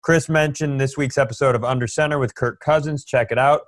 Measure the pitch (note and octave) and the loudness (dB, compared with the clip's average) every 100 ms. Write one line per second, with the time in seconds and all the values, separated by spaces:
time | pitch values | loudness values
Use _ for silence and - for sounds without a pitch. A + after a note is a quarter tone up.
0 | - E3 - D#3 D3+ C#3 D3+ C#3 C3+ C#3+ | 2 0 2 0 0 -2 -4 -2 -2 -2
1 | C#3 - B2+ A#2+ C3+ A#2+ A#2+ B2+ A#2+ - | -2 0 -2 0 0 0 0 -2 -2 0
2 | D3+ D3 B2 - A#2+ - - D#3 D3 D3 | 0 0 -2 -2 -4 -4 0 0 0 -8
3 | - C3 A#2 A#2+ C3+ D3+ | -2 0 0 2 2 2